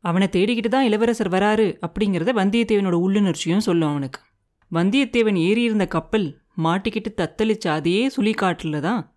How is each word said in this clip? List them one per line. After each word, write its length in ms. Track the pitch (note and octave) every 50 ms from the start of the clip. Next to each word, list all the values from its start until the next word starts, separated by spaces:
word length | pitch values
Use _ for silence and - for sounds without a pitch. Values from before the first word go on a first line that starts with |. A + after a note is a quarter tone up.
| -
அவனை 240 | F3+ E3+ F#3 G3 F#3+
தேடிக்கிட்டு 420 | - F3+ F#3 A3+ B3 A3+ G#3 A#3
தான் 180 | G#3+ C4 C4+ A#3+
இளவரசர் 420 | G#3 G#3+ A3+ A#3 A#3 A3+ A3 F#3+
வராரு" 380 | F3 F#3 G3 G#3 G#3+ G#3+ A3 F#3+ - -
அப்படிங்கிறத 520 | - E3+ - - G#3+ G3+ F#3+ E3+ E3 A3 C4
வந்தியத்தேவனோட 640 | A3 F#3+ G3+ G3+ A#3 A#3 G3 A3 G3+ G3 F#3+ F3 E3
உள்ளுணர்ச்சியும் 680 | F3 F#3+ G3 G#3 G3+ F#3+ D#3+ - - D#3+ E3+ G3 G#3+ -
சொல்லும் 220 | F3 E3+ D#3+ D3+
அவனுக்கு. 300 | D3 C#3+ C#3 C3+ C3 - _ _ _ _ _ _ _ _ _ _ F3
வந்தியத்தேவன் 640 | E3 F3 F#3+ G3+ C4+ C#4 A3+ - A#3+ A3+ G#3+ G3+ F3+
ஏறியிருந்த 460 | D#3+ F3+ G#3 A#3+ A#3+ A#3 A3 G#3+ F#3+ -
கப்பல் 380 | - E3+ D#3+ - - A3 G3+ D3+ C#3 _ _ _ _ -
மாட்டிக்கிட்டு 520 | D#3+ D#3+ E3+ F#3+ F#3+ A#3 G#3+ A3 A3 A3+
தத்தளிச்ச 560 | G#3 - F3 D3+ - - A3 A3 G#3+ G#3+ - F3
அதே 300 | D3+ D#3 C#3+ E3 F3+ G3+ A#3+ C4+
சுழிக்காற்றுல 720 | - - G3+ G#3+ A3 - G3+ F#3 F3 - - D#3+ D3+ D3+
தான் 200 | D#3 F3+ A#3+ A#3 - - _